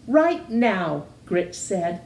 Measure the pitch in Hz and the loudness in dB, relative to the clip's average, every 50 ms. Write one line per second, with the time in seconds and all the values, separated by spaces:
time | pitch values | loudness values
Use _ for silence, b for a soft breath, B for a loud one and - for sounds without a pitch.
0 | - - 240 302 311 330 349 - - - 226 226 240 240 202 185 180 160 151 147 | -8 2 4 4 4 4 2 0 -4 -4 -2 2 2 2 2 0 0 -2 -4 -4
1 | 151 - - - - - 190 180 175 175 - - - - 202 185 170 170 180 185 | -6 -10 -16 -20 -8 -2 0 0 0 -2 -6 -10 -8 -6 -4 -4 -2 -4 -4 -6
2 | - | -10